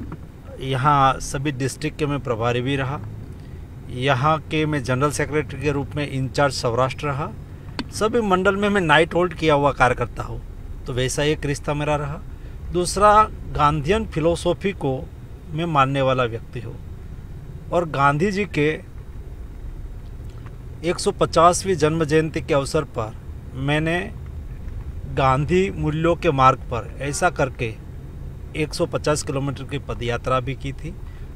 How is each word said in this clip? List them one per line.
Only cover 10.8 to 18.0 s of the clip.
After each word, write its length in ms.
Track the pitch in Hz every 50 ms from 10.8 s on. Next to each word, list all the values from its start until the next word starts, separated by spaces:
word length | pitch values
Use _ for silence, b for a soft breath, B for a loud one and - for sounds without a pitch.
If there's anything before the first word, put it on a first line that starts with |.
| -
तो 80 | 147
वैसा 300 | 127 123 131 127 - 156 147
एक 220 | 151 156 131 -
रिश्ता 280 | 143 143 - - 160 147
मेरा 220 | 147 147 151 151
रहा। 240 | 147 147 139 156 175 - B B B B B B B B -
दूसरा, 400 | 156 180 175 - - 190 208 208 208 214 214 - - - - -
गांधीयन 520 | - 139 147 147 151 156 127 156 208 226 214
फिलॉसफी 680 | - - 160 151 170 170 - - 180 165 - - 202 180
को 180 | - - 135 131 135 165 165 - - - - - - - -
मैं 140 | 151 156 170 175
मानने 320 | 156 139 131 131 139 139
वाला 220 | 131 131 131 131 123
व्यक्ति 360 | 113 113 110 - - - 123
हूँ 140 | 110 117 113 - - - - - - - - - - - - - - - - - - -
और 160 | 160 175 180 156
गांधी 400 | 135 135